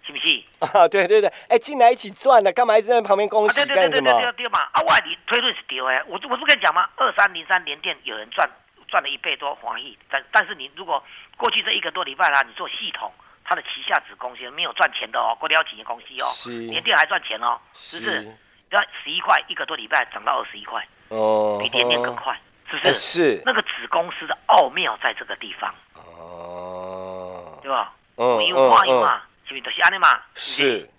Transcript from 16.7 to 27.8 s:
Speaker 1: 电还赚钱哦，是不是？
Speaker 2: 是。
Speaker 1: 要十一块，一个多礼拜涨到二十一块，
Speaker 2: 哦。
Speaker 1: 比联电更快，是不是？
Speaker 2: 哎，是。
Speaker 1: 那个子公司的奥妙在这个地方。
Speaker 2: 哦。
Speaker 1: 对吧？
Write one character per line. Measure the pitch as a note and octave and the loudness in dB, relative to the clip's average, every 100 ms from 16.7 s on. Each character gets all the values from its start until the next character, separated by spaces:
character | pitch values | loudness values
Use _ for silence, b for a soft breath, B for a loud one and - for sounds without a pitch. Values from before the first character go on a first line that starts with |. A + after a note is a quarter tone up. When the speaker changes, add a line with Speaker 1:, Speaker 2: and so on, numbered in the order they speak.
| B2+ | -6
Speaker 1:
电 | A#3 E3+ | 2 2
还 | D#3 | 2
赚 | F#3+ | 0
钱 | - A3 | -4 -4
哦， | E3+ - _ | -4 -4 _
是 | - - E3+ | -20 -16 -8
不 | |
是？ | A3 D3+ | -6 -6
Speaker 2:
是。 | G#2+ A2 b b _ | -8 -20 b b _
Speaker 1:
要 | G3+ G3 - | -2 -2 -10
十 | C#3+ | -8
一 | E3+ | -6
块， | - E3+ - | 2 0 0
一 | |
个 | F3 | -10
多 | - | -8
礼 | D#3 A2 | -10 -2
拜 | D3+ A#2+ | -2 -2
涨 | G#2+ | -6
到 | A2+ C3 | -4 -4
二 | - | -4
十 | G#2 | -12
一 | |
块， | G#2 A2+ - _ _ | -10 -10 -10 _ _
Speaker 2:
哦。 | A2 A2 G#2+ G#2+ G#2 | -2 0 2 0 -2
Speaker 1:
比 | G#2 | -4
联 | B2 A#2+ | -2 0
电 | A#2+ | 0
更 | B2 A#2+ | -2 -6
快， | - - _ _ - | -8 -8 _ _ -12
是 | D3+ | -2
不 | |
是？ | C#3 | 0
Speaker 2:
哎， | |
是。 | C3+ - - D#3+ G#2 B3 | 2 2 4 2 2 0
Speaker 1:
那 | |
个 | A#3 | -2
子 | - - - | -4 -10 -4
公 | E3+ F3 | -4 -4
司 | - D#3 | -8 -8
的 | D#3 - | -8 4
奥 | G#3 C#3 | 4 6
妙 | D#3 D#3+ G#2+ | 0 -4 -2
在 | B2+ | -4
这 | G#2+ | -6
个 | B2 G2+ | -10 -12
地 | G#2+ - | -12 -10
方。 | G2 - _ | -10 -10 _
Speaker 2:
哦。 | - E2 E2+ E2+ E2+ F2 F2 F2+ F#2 F#2 F#2 F#2 F#2 F2+ F2+ F2 - | -20 -20 -20 -18 -16 -14 -12 -12 -12 -12 -12 -12 -12 -12 -14 -16 -16
Speaker 1:
对 | C#3 | -4
吧？ | C3 | -4